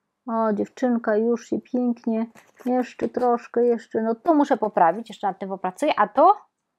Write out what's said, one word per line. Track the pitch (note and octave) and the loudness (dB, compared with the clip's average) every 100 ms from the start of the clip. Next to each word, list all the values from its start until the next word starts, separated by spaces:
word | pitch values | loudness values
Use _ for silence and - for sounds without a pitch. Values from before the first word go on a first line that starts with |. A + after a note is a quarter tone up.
| _ _ B3 | _ _ -8
O, | A3+ A3 | -2 -2
dziewczynka | G#3 G#3 - B3 A#3 A#3 G#3+ | -2 -4 -4 -2 0 0 0
już | A#3 A#3 - | 0 -2 -4
się | G#3+ | -8
pięknie, | - B3 B3 A#3 A#3 A3 A3+ - _ _ B3 | -6 -4 -2 -4 -4 -4 -6 -12 _ _ -4
jeszcze | B3+ B3 - A#3 | -2 -4 -6 -6
troszkę, | A#3+ B3 A#3 - A#3+ | -2 0 -2 -2 0
jeszcze, | A#3+ A3+ - A3+ | 0 0 -4 -4
no | A3 | -4
to | A3+ F4 | -2 2
muszę | D4+ C#4+ B3 | 2 2 0
poprawić, | G#3+ G3 E3+ G3+ A#3 | 0 2 2 2 -8
jeszcze | - G3 | -8 -8
nad | F#3 | -6
tym | F#3+ | -10
popracuję, | F#3+ F#3 - D4+ - | -8 -8 -4 -2 0
a | G#3 | 0
to? | C4+ F4 G#4 _ _ _ | 4 4 4 _ _ _